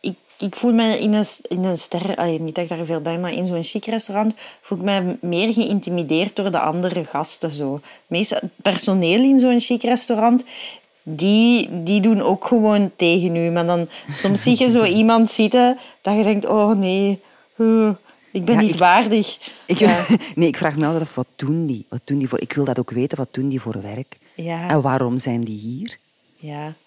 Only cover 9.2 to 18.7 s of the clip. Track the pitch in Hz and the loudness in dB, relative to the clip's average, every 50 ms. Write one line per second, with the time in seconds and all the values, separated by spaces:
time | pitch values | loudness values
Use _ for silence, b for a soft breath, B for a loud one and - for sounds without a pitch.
9.2 | 254 269 277 262 247 254 247 240 220 - 247 233 - 233 247 247 - - 240 214 | 4 6 6 6 4 4 4 2 2 0 -2 -2 0 0 0 0 0 -2 -2 2
10.2 | 220 233 233 247 247 B B B B B B B B B _ _ _ - 156 147 | 2 4 4 2 0 B B B B B B B B B _ _ _ -12 -6 -2
11.2 | 165 196 208 220 226 233 240 233 - - - 180 165 165 202 208 185 226 226 202 | 2 2 4 6 6 6 4 4 2 -2 -6 -8 -4 0 0 2 4 4 2 2
12.2 | - - 185 190 - - 247 233 214 214 214 208 202 185 - _ 175 170 170 175 | 2 0 0 -2 0 0 2 2 4 4 4 2 2 0 0 _ 2 2 2 2
13.2 | 170 180 170 170 170 170 170 175 170 170 175 175 170 165 B B B B 147 139 | 2 0 0 0 0 0 0 0 0 0 0 0 -2 -4 B B B B -8 -4
14.2 | - 196 202 202 - 247 247 240 262 254 226 247 220 202 175 214 220 220 226 226 | -2 0 0 2 2 2 4 4 4 4 4 4 4 4 4 4 4 6 6 4
15.2 | 226 220 - - 220 214 214 247 247 247 254 254 B B B B _ 190 208 214 | 4 2 2 2 0 2 4 4 4 4 2 0 B B B B _ -2 0 2
16.2 | 220 202 220 208 202 - 196 214 208 208 226 202 196 185 185 190 196 202 202 190 | 2 2 2 0 0 0 2 2 4 4 2 2 2 0 2 2 2 0 0 -2
17.2 | b b b b b b _ _ 226 226 226 226 220 214 202 180 b b b b | b b b b b b _ _ 2 4 4 4 4 2 0 -2 b b b b
18.2 | b b _ - 175 170 240 214 214 214 | b b _ -4 0 2 4 4 4 2